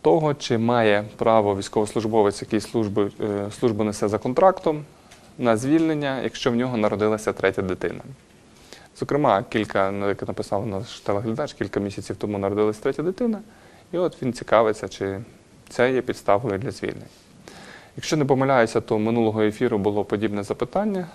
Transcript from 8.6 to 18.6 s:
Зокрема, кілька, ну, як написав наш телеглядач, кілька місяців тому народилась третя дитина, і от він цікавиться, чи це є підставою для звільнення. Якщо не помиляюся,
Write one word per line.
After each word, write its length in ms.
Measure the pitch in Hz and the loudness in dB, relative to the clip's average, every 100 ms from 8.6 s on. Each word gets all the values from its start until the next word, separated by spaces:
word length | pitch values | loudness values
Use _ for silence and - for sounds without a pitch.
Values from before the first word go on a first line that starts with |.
| - - - - | -20 -20 -20 -10
Зокрема, 440 | 131 139 139 98 - | -2 2 4 2 2
кілька, 420 | 113 104 104 98 | -2 0 0 0
ну, 180 | 101 101 | 0 -2
як 200 | 95 101 | -4 -6
написав 380 | 98 104 101 113 | -8 -4 -4 -4
наш 340 | 98 - - | -6 -8 -8
телеглядач, 520 | - 101 117 113 147 | -4 -2 -2 -4 -6
кілька 280 | - 104 - | -6 -4 -2
місяців 360 | 101 101 - 101 | -4 -6 -10 -8
тому 220 | 104 101 | -4 -2
народилась 400 | 98 101 107 107 | 0 2 0 0
третя 240 | 139 139 | -4 -2
дитина, 380 | 165 190 240 208 - - - - - | -4 -2 -2 -2 -8 -20 -20 -20 -8
і 60 | 170 | -4
от 240 | 170 - | -4 -2
він 100 | 131 | -6
цікавиться, 560 | - - 110 113 107 98 | -6 2 4 4 0 -8
чи 320 | - 98 98 117 - _ - - | -6 -6 -6 -10 -20 _ -20 -8
це 240 | - 123 | 0 2
є 100 | 131 | 2
підставою 560 | - 101 - 101 120 98 | -2 -4 0 2 0 -4
для 120 | 95 | -6
звільнення. 360 | 95 95 104 98 - - - - - - - - - | -6 -8 -8 -14 -20 -20 -20 -20 -20 -20 -20 -20 -12
Якщо 200 | - 160 | -4 0
не 80 | |
помиляюся, 560 | 139 131 135 135 | 2 2 4 4